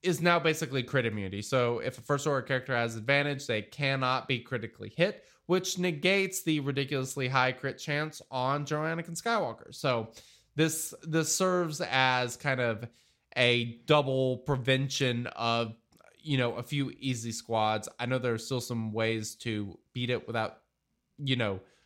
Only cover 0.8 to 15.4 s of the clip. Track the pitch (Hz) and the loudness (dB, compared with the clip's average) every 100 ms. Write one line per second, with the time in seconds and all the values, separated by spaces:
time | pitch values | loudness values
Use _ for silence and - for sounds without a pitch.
0.8 | 123 139 117 104 95 98 104 131 120 120 | 0 0 0 -2 -4 -6 0 2 2 0
1.8 | - 127 - 143 147 139 120 131 127 123 | -4 -8 -2 0 2 0 0 -4 0 0
2.8 | 117 113 110 143 143 139 - 110 104 - | 0 -2 2 2 2 -2 -2 -2 -2 -4
3.8 | 143 135 127 131 - 127 - 123 104 - | -2 0 0 0 0 -4 -2 -6 -6 -12
4.8 | 101 - 180 208 - _ - 185 185 - | -12 0 0 0 -16 _ 0 0 0 -2
5.8 | 180 151 175 196 190 190 - 156 139 135 | -2 0 2 2 2 -2 -2 0 0 -2
6.8 | 139 139 131 - 127 135 127 127 139 - | -2 -2 -4 -4 0 2 2 0 -6 -8
7.8 | - 147 156 - - 131 127 143 143 151 | -4 -4 -4 -8 -8 -2 0 0 -2 -2
8.8 | 156 165 170 170 233 233 143 110 - - | -2 -4 -6 -6 -2 0 -2 -6 -14 -4
9.8 | 147 120 110 - - - _ - 160 156 | 0 0 -2 -10 -20 -20 _ 0 0 2
10.8 | - - 165 160 156 - 185 180 170 147 | -6 -10 -2 0 2 2 2 2 0 -2
11.8 | - 131 131 127 123 117 147 131 123 113 | 0 4 4 4 0 -2 -2 0 0 -2
12.8 | 120 _ _ _ _ - 123 120 120 117 | -6 _ _ _ _ 2 4 6 2 -6
13.8 | - 151 135 131 131 127 - 135 123 131 | 4 4 6 2 2 0 0 0 4 2
14.8 | 135 - 131 120 120 - | 2 0 0 0 -4 -4